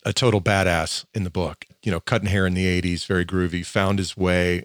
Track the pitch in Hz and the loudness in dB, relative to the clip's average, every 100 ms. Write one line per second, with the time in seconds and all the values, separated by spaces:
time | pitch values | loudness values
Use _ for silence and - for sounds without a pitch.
0 | - 98 127 104 90 98 92 85 80 - | -4 0 2 4 4 2 4 2 0 -6
1 | - 110 92 92 85 - - _ - 85 | -8 -6 -4 -2 -4 -6 -16 _ -4 -4
2 | - 117 98 98 95 90 92 90 87 87 | -2 -2 0 2 2 2 2 0 0 -2
3 | - 95 87 92 90 87 85 110 98 101 | -2 -2 0 -2 -2 -2 -4 0 0 0
4 | 92 - 92 90 90 87 | -2 -2 0 2 2 0